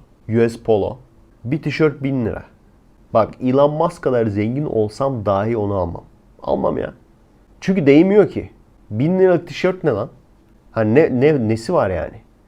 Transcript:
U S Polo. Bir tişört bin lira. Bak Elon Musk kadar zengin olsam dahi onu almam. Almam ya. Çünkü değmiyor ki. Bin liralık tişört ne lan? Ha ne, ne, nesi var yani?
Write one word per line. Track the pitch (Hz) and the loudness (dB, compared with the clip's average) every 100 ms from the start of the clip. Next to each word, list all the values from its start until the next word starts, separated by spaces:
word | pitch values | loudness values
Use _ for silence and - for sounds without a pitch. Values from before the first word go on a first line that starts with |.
| _ _ - | _ _ -4
U | 113 117 | 0 0
S | 117 | 0
Polo. | - 107 95 123 - _ _ _ | 0 0 0 -6 -16 _ _ _
Bir | 113 151 | -8 -6
tişört | 151 135 156 131 | -4 0 0 0
bin | 135 135 107 | -4 -2 -4
lira. | - - _ _ _ _ _ _ | -6 -12 _ _ _ _ _ _
Bak | - 208 - | 0 0 -2
Elon | 127 135 147 | -2 2 2
Musk | 151 165 - | 2 -4 -2
kadar | 143 123 113 | -2 0 0
zengin | 101 107 131 151 | -2 -2 -4 -4
olsam | 110 104 - 139 123 104 | -2 -2 -2 -4 -2 -2
dahi | 98 107 117 | -2 0 -2
onu | 101 101 | -2 -2
almam. | 87 - - _ _ _ | -4 -8 -16 _ _ _
Almam | - 67 78 - | -6 -2 -2 -4
ya. | - - _ _ _ _ _ _ | -8 -12 _ _ _ _ _ _
Çünkü | - 190 143 | -4 0 6
değmiyor | 143 190 208 175 | 6 6 4 4
ki. | - - - _ _ _ | 0 -10 -16 _ _ _
Bin | 107 151 185 | -4 -2 2
liralık | 190 170 - | 2 2 -2
tişört | - 180 185 | -4 -4 -2
ne | 156 | -2
lan? | 101 127 - _ _ _ _ _ | -2 -6 -12 _ _ _ _ _
Ha | - | -4
ne, | 107 123 165 127 | 2 4 4 2
ne, | 143 151 110 | 2 2 0
nesi | 110 - | -2 -2
var | 170 104 | -2 0
yani? | 87 - - - _ | -2 -6 -12 -20 _